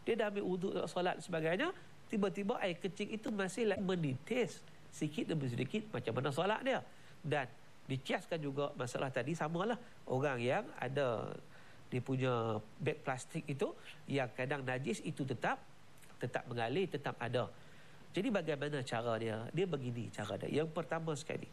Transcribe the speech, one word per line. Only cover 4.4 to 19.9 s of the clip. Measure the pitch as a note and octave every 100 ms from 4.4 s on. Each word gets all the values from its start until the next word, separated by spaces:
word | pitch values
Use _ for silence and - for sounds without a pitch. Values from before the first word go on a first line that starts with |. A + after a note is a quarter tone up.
| F#3+ - - - -
sikit | - D#3 D3+ -
demi | D#3+ C3+
sedikit, | A#2+ B2+ - -
macam | B2 - A#2
mana | C#3+
solat | C#3 F#3 A3
dia? | B3 A#3+ - - - -
Dan | D3+ D3 B2+ - - - -
dikiaskan | C3+ - G3 - E3
juga | D3 C#3 C#3+ -
masalah | A#2+ - C#3
tadi, | C3 B2
samalah | E3 D#3 E3+ G#3 A#3+ - - -
orang | B2+ D3 B2+
yang | B2 E3 A#3+ -
ada | B2+ C3+ C3+ A2 A1 - - - - - -
dia | B2+
punya | A#2+ C3 C3 A#2+ A2+ G#2+ - -
beg | D3+ D3 -
plastik | C3 - E3 -
itu, | C#3 D4 - - - -
yang | C#3 B2
kadang | - C3 D3 B2+
najis | B2+ C#3+ G#3+ -
itu | -
tetap, | C3 A#2 F#3+ C#4 - - - - - -
tetap | B2 - -
mengalir, | A#2+ A2+ D3+ F#3
tetap | C#3+ C3 A#2+
ada. | A#2 B2 A2 - - - - - -
Jadi | E3+ A3+
bagaimana | G3+ D#3 C#3+ C#3+ D3 B2
cara | A#2 A#2+ A2
dia? | A2+ A2 A#2
Dia | D#3 F#3+
begini | D3+ B2